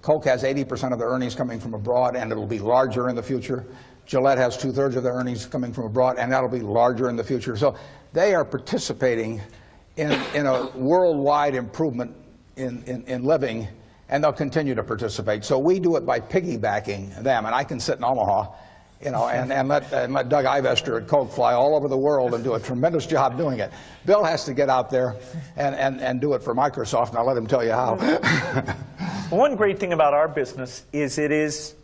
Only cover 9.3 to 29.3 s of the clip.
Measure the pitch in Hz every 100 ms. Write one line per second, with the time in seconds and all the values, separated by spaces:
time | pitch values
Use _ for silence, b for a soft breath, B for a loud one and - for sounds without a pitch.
9.3 | 113 101 b b b b - 151 143 -
10.3 | 147 143 127 127 131 131 175 180 151 139
11.3 | 147 147 131 120 - 160 117 120 - -
12.3 | - _ - 131 120 120 127 117 127 127
13.3 | 156 131 110 104 - b b - 139 151
14.3 | 139 143 160 147 120 107 107 113 - 101
15.3 | 104 104 135 143 190 175 160 - 120 -
16.3 | 190 180 120 107 101 104 101 98 90 117
17.3 | 123 107 120 139 131 110 127 120 131 101
18.3 | 101 104 B B B B B 147 120 120
19.3 | 123 127 135 135 143 135 135 123 139 123
20.3 | 147 131 139 131 123 - 113 107 147 123
21.3 | - 120 120 139 151 139 131 139 147 127
22.3 | 117 117 117 - 123 156 165 - 151 135
23.3 | 123 156 123 98 B B B - 208 175
24.3 | 160 - 127 143 131 123 131 123 104 B
25.3 | 165 135 - 139 139 135 131 131 127 143
26.3 | 131 - 123 139 135 113 127 117 117 120
27.3 | 127 110 131 117 113 123 113 - 311 -
28.3 | 151 - 139 - - - - 180 180 -